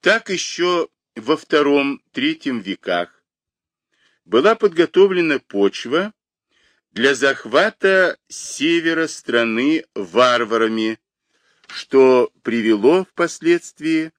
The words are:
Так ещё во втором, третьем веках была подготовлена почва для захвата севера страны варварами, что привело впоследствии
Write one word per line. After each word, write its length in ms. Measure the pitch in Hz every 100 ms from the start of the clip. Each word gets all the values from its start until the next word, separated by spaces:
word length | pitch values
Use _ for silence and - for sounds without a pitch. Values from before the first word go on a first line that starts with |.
Так 280 | 175 220 -
ещё 600 | 180 - - 175 175 156 _ _ -
во 200 | 110 151
втором, 680 | - 156 143 143 139 135 _
третьем 480 | - 139 156 147 123
веках 640 | 95 92 - 87 87 _ _ _ _ _ _ _ _ _ _ _
была 320 | _ 117 175 220
подготовлена 840 | 208 165 165 170 196 180 165 135
почва 760 | _ 101 101 - 117 147 202 _ _ _ _ _ _ _ _
для 240 | - 127 131
захвата 1000 | 139 127 113 135 202 - 190 190 180 - _
севера 800 | - - - 160 170 165 165 160
страны 800 | - - 120 117 113 135 156 -
варварами, 1040 | - 92 98 123 120 113 113 113 113 110 110 _ _ _ _ _ _ _
что 640 | - - 135 131 127 120 _
привело 640 | - 117 110 107 113 180 190
впоследствии 1040 | - 170 - 165 170 - _ 151 160 160